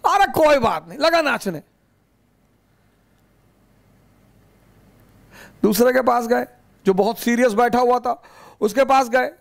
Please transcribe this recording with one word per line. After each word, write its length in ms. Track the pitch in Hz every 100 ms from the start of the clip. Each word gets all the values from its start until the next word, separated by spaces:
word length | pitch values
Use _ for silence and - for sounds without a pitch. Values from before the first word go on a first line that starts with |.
| -
अरे 260 | 392 392
कोई 260 | - 311 285
बात 300 | 226 160 165
नहीं," 100 | 202
लगा 240 | 311 330
नाचने। 400 | 294 233 202 160 _ _ _ _ _ _ _ _ _ _ _ _ _ _ _ _ _ _ _ _ _ _ _ _ _ _ _ _ _ _ _ _ _ _ _ _ _ - - _
दूसरे 300 | 208 214 247
के 100 | 254
पास 240 | 247 240 233
गए, 200 | 247 - _ _ _ 196
जो 80 |
बहुत 240 | 190 202 220
serious 340 | 233 240 247
बैठा 260 | 202 240 240
हुआ 200 | 247 247
था, 240 | 240 - - - - _
उसके 240 | 226 208
पास 240 | 269 269 247
गए। 260 | 254 254 -